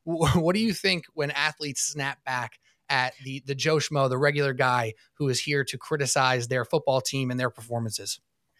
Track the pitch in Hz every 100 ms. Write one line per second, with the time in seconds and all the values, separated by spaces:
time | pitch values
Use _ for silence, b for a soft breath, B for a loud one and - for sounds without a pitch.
0 | 165 165 151 170 165 196 226 170 190 180
1 | - - 143 143 151 - 147 131 - 151
2 | 139 135 - 127 117 - _ _ - 135
3 | 127 - 135 135 135 135 156 156 - 147
4 | 135 127 147 147 139 127 127 123 117 -
5 | b _ 143 123 - 147 127 127 - 156
6 | 131 143 131 127 120 131 113 160 - 131
7 | - 135 127 127 127 - 113 117 113 107
8 | 98 - _ _ _ b